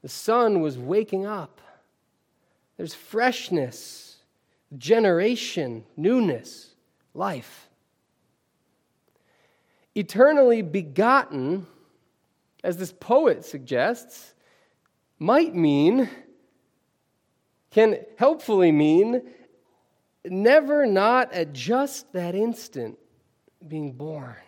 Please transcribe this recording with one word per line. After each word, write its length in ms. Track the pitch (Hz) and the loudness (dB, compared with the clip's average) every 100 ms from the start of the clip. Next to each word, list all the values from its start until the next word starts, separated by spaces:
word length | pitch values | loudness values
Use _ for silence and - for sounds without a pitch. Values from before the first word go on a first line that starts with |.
The 60 | 135 | -16
sun 520 | - - 233 233 190 | -8 -2 2 2 2
was 180 | 156 127 | -2 -6
waking 480 | 127 202 220 190 196 | -4 -4 -2 -6 -6
up. 340 | 208 151 _ _ _ _ _ _ _ _ _ _ _ _ - | -10 -12 _ _ _ _ _ _ _ _ _ _ _ _ -16
There's 180 | 170 | -16
freshness, 1200 | - - 214 247 247 - 170 127 - - - - _ _ _ _ _ _ 139 | -16 -8 -2 0 -2 -4 -4 -4 -10 -20 -20 -20 _ _ _ _ _ _ -16
generation, 1040 | 135 220 208 170 208 247 - - 131 113 107 - | 0 2 4 2 0 -2 -6 -6 -6 -8 -14 -4
newness, 800 | 170 254 208 120 - - - _ _ _ _ | 0 2 0 -2 -10 -20 -20 _ _ _ _
life. 560 | - 98 147 - - _ _ _ _ _ _ _ _ _ _ _ _ _ _ _ _ _ _ _ _ _ _ _ 208 | -8 -8 -8 -14 -20 _ _ _ _ _ _ _ _ _ _ _ _ _ _ _ _ _ _ _ _ _ _ _ -8
Eternally 680 | 175 196 269 302 254 233 | -6 4 6 8 4 4
begotten, 1040 | 180 185 156 135 220 269 - 143 131 185 175 _ _ _ _ _ _ _ _ _ | 0 -6 -4 0 4 2 2 -6 -4 -4 -8 _ _ _ _ _ _ _ _ _
as 140 | 180 175 | -8 -6
this 160 | 185 | -10
poet 520 | - - 254 311 120 | -12 2 2 4 0
suggests, 880 | - 143 127 127 160 240 - - - _ _ _ _ _ _ _ _ _ | -6 -16 -6 -2 -2 -4 -12 -20 -20 _ _ _ _ _ _ _ _ _
might 360 | 156 269 330 | 2 2 2
mean, 540 | 180 160 143 156 247 254 - - _ _ _ _ _ _ _ _ _ _ _ _ _ _ | 0 2 4 4 4 -2 -6 -20 _ _ _ _ _ _ _ _ _ _ _ _ _ _
can 260 | 214 220 196 - - | 4 4 2 -8 0
helpfully 540 | 254 311 - 202 175 | 0 0 -2 2 4
mean, 500 | 151 151 160 220 247 247 - _ _ _ _ _ _ _ _ | 4 4 4 2 0 -6 -20 _ _ _ _ _ _ _ _
never 640 | - 185 214 302 277 294 262 | -10 -2 2 2 2 0 2
not 460 | 190 208 247 247 | 2 2 0 -2
at 200 | 185 160 | -6 -8
just 600 | 135 127 247 277 - - | -8 -4 -2 -4 -8 -12
that 220 | 180 175 | -10 -6
instant 640 | 185 226 233 - - 113 - _ _ _ _ _ _ 165 | -4 -4 -6 -14 -12 -12 -14 _ _ _ _ _ _ -14
being 260 | 156 143 | -10 -10
born. 440 | 123 151 156 127 113 | -12 -14 -14 -16 -20